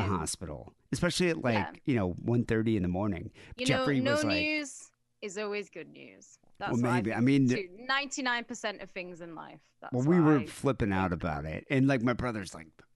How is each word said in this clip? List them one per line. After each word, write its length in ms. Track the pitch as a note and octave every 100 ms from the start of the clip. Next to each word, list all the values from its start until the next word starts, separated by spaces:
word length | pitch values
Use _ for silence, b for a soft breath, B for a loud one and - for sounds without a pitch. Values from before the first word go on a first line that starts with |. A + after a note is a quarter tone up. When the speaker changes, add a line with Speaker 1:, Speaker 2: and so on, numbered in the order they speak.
Speaker 1:
in. 40 | G2
Speaker 2:
hospital, 640 | F2+ D#2 - D#2+ C#2 - _ _
especially 360 | C#3 F3 - F3+
at, 120 | D#3+
like, 120 | B2
Speaker 1:
Yeah. 160 | G#2+ D#2 -
Speaker 2:
you 100 | - A#2+
know, 140 | F#2 F2+
one 220 | A2+ A#2+
thirty 320 | A2+ A2+ A2+ A2
in 60 |
the 60 | F2+
morning. 420 | F2+ G#2 F#2 - B B -
Speaker 1:
You 100 | B3+
Speaker 2:
Jeffrey 320 | C4 C4 C#4
Speaker 1:
know, 120 | C4
no 40 | D4
Speaker 2:
was 80 |
like, 100 | D4+
Speaker 1:
news 560 | D4+ D4+ D#4 C#4+ - - _ _ _
is 160 | G#3+ F#3
always 300 | G#3+ G#3 F#3
good 220 | F3 D3
news. 460 | C#3 B2+ F#2+ - - - -
That's 140 | G2+
Speaker 2:
Well, 100 | A#2+
Speaker 1:
what 80 | A#2+
I 40 | A#2+
Speaker 2:
maybe. 160 | G#2
I 40 | G2+
Speaker 1:
think 80 | B2
Speaker 2:
mean, 220 | C#3 B2+
Speaker 1:
too. 200 | C3 F3+ G3 B3+
Ninety-nine 560 | C4+ C#4 D4 B3+ A#3+
percent 360 | A#3 A#3+ G#3+ G3
of 80 | G3
things 300 | G3 F3+ E3+
in 140 | E3+
life. 240 | D#3 D3 D#3 _ _
That's 120 | -
Speaker 2:
Well, 120 | B2
we 120 | C#3 F3+
Speaker 1:
what 80 |
Speaker 2:
were 140 | D#3 D3
Speaker 1:
I 60 | -
Speaker 2:
flipping 460 | - C#3 A2 G#2+
out 180 | F#2+ F#2
Speaker 1:
think. 120 | E2+
Speaker 2:
about 220 | E2+ D2 D#2
it. 200 | D#2+ -
And, 200 | C3+ C3+
like, 120 | C3+
my 100 | A#2+
brother's 420 | A#2 B2 G#2+ F2+
like, 140 | D#2+ D#2+ - -